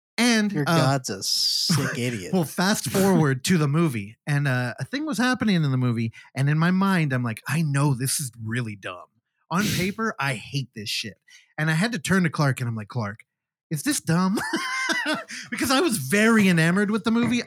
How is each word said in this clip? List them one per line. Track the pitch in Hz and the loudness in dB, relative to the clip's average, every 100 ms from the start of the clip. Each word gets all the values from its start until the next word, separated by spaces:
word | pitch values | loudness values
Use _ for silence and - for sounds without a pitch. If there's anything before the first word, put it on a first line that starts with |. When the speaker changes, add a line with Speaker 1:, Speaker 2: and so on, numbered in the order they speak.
| _ - | _ 0
Speaker 1:
And, | 240 226 208 | 2 4 2
Speaker 2:
Your | 151 143 | 0 2
Speaker 1:
uh, | 165 | 4
Speaker 2:
God's | 131 139 131 | 4 2 -2
a | 98 | -6
sick | - - - - - 160 - - | -4 -2 0 -2 0 0 0 -2
Speaker 1:
<laughs> | |
Speaker 2:
idiot. | 120 117 92 | -4 -4 -2
Speaker 1:
well, | 190 | -2
fast | 151 - 185 214 - | -2 0 0 0 0
forward | 202 196 180 151 131 | 2 4 4 2 0
to | - 180 | 0 2
the | 147 | 2
movie, | 151 165 117 101 - - | 2 0 -2 -8 -10 -4
and, | 143 143 | -2 0
uh, | 127 123 - | 0 -2 -6
a | |
thing | 127 277 311 | -8 -6 -4
was | 208 | 0
happening | 247 254 214 180 | 0 0 2 2
in | 147 | 2
the | 131 | 2
movie, | 123 117 113 - - | 0 0 -2 -6 -10
and | - 139 | -2 0
in | 156 | 2
my | 170 | 2
mind, | 185 196 185 151 | 2 2 2 0
I'm | 127 | 0
like, | 120 110 - | -2 -6 -4
"I | 147 | -2
know | 156 143 147 | 0 2 2
this | 123 131 - | 0 -2 -4
is | 131 120 | -6 -8
really | 110 120 113 101 | -6 -6 -6 -8
dumb." | 98 90 80 _ _ _ - | -10 -12 -16 _ _ _ -6
On | 170 | -2
paper, | 208 147 185 202 226 - | 0 0 -2 -2 -4 -2
I | 139 | -4
hate | 113 - 139 123 | -4 -6 -8 -8
this | 113 101 | -10 -8
shit. | - 113 - _ - _ - | -6 -8 -12 _ -20 _ -6
And | 156 | -2
I | |
had | 160 226 | 0 0
to | 233 | -2
turn | - 190 | 0 2
to | 170 | 2
Clark, | - 143 123 | 2 0 0
and | 120 | -4
I'm | 113 | -6
like, | 104 | -6
"Clark, | 127 101 107 - _ _ _ - | -6 -6 -8 -16 _ _ _ -10
is | 151 | -6
this | - 294 | -2 -2
dumb?" | - 165 185 226 | 0 2 2 0
<laughs> | 880 554 1047 - 523 988 960 - - - - | -2 -4 -6 -6 -4 -2 -2 -4 -6 -14 -10
Because | 226 262 | -4 0
I | 269 | 2
was | 349 214 | 2 0
very | 131 202 220 226 190 | 0 2 6 6 6
enamored | 170 165 185 202 | 4 4 2 2
with | 214 | 0
the | 233 | 0
movie. | 233 240 240 | 0 2 0